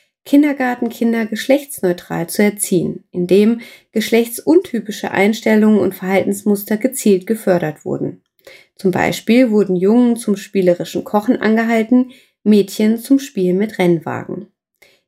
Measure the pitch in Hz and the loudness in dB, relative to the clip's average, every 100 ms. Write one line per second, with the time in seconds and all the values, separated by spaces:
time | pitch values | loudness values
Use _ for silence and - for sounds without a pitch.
0 | _ _ - 285 294 277 254 247 233 - | _ _ 0 2 4 0 -4 -4 -6 -4
1 | 233 226 220 214 - 285 285 - 185 175 | -2 -2 -4 -4 0 0 -2 -4 -4 -4
2 | - 170 170 - 208 208 - 180 151 - | -6 -8 -4 0 0 -2 -2 -2 -2 -6
3 | - 180 180 190 208 233 - - _ 220 | -10 -6 2 4 4 0 -6 -20 _ -6
4 | 214 233 233 - - 330 - 226 208 202 | -2 0 -2 -4 2 2 2 -4 -8 -8
5 | - - 202 226 226 214 214 208 185 190 | -4 0 0 0 0 2 4 4 2 -4
6 | 185 190 - 196 208 202 - 214 262 - | -2 0 0 -2 -2 -2 -2 -2 -2 0
7 | 220 190 - 220 - 175 156 147 - 139 | 2 2 0 -4 0 0 -2 -6 -8 -6
8 | 143 - _ _ - - _ - 190 180 | -6 -10 _ _ -20 -20 _ -6 -2 0
9 | - 175 - 240 254 214 190 180 190 233 | 0 -2 2 2 4 2 0 0 2 2
10 | 247 233 220 196 - 196 180 175 170 170 | 2 0 -4 -6 -4 0 2 0 -2 -8
11 | - 214 214 233 208 220 226 233 226 254 | -4 -2 0 0 0 0 0 0 2 2
12 | 254 - _ _ 208 208 196 - 214 226 | 0 -6 _ _ 4 4 4 0 0 0
13 | - 269 269 - 180 185 214 - 175 170 | 0 0 0 -2 0 0 0 0 2 2
14 | 139 117 - - 208 _ _ _ _ _ | -2 -10 -10 -12 -14 _ _ _ _ _